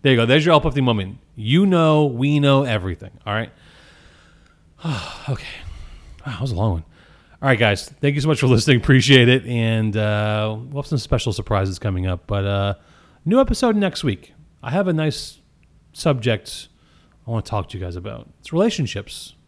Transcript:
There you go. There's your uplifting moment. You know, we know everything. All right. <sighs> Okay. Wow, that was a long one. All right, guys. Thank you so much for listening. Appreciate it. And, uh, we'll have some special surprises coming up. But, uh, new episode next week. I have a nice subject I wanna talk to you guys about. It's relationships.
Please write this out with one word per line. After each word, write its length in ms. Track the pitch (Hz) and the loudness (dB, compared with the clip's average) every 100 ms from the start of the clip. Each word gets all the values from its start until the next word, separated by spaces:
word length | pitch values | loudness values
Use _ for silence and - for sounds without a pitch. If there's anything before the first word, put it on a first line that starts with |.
There 100 | 135 | 2
you 60 | 120 | 2
go. 80 | 117 | 4
There's 200 | 143 156 | 2 4
your 100 | 156 | 2
uplifting 280 | 160 135 | 2 0
moment. 360 | 127 110 95 120 _ - | 0 0 -4 -12 _ -10
You 300 | 110 156 196 | 0 2 4
know, 400 | 175 160 151 147 | 4 4 4 2
we 340 | 117 139 147 | 0 0 2
know 240 | 143 135 | 4 2
everything. 480 | 139 107 92 87 - - - | 2 -2 -4 -8 -12 -14 -6
All 80 | |
right. 180 | 104 113 - - - - - - _ _ _ _ _ _ _ | -6 -6 -14 -20 -20 -20 -20 -20 _ _ _ _ _ _ _
<sighs> 460 | 165 117 - - - | -8 -6 -8 -12 -8
Okay. 180 | 131 - - - - - - - - - | -8 -8 -16 -16 -16 -18 -18 -20 -14 -12
Wow, 80 | |
that 80 | 117 | -8
was 100 | 131 | -6
a 40 | 92 | -2
long 160 | 110 | -2
one. 100 | 85 - _ _ - _ _ | -2 -8 _ _ -20 _ _
All 60 | 135 | 0
right, 80 | 120 | 2
guys. 320 | 110 98 - - | 2 2 -4 -2
Thank 140 | 143 143 | -2 0
you 60 | |
so 60 | 147 | 0
much 120 | 147 | 2
for 80 | 135 | 4
listening. 300 | 117 113 123 | 4 6 4
Appreciate 520 | - 135 123 135 120 | 6 4 8 8 8
it. 160 | 127 117 | 4 0
And, 500 | 120 113 113 110 104 | -2 0 0 0 0
uh, 600 | 107 104 107 107 107 110 127 | 0 0 -2 -2 -4 -6 -10
we'll 140 | 143 | -10
have 40 | 143 | -4
some 80 | 143 | -4
special 360 | - 123 - | 0 -2 -2
surprises 460 | 98 - 104 95 90 | -6 -2 0 0 -4
coming 260 | 107 92 92 | -4 -2 -2
up. 200 | 90 - | -4 -4
But, 180 | 101 98 | -4 -2
uh, 280 | 101 101 101 _ _ _ _ - | -2 -2 -4 _ _ _ _ 0
new 140 | 240 | 2
episode 360 | 269 - 247 208 | 2 0 0 2
next 280 | 196 - | 0 -2
week. 300 | 143 98 - _ - _ | -4 -4 -10 _ -20 _
I 100 | 113 | -6
have 160 | 165 185 | -2 0
a 60 | |
nice 460 | 160 156 - - - _ _ _ _ _ | 0 -2 -4 -12 -18 _ _ _ _ _
subject 760 | - 165 131 117 110 - - - _ _ _ _ _ - | -4 -2 0 0 -2 -6 -16 -16 _ _ _ _ _ -6
I 60 | |
wanna 100 | 113 | -6
talk 260 | - 107 90 | -4 -6 -6
to 80 | 95 | -10
you 60 | |
guys 120 | 92 87 | -10 -10
about. 340 | 98 57 - _ | -12 -14 -18 _
It's 120 | - | -6
relationships. 840 | 160 220 - 127 98 - - - _ | 0 0 0 -4 -6 -12 -16 -18 _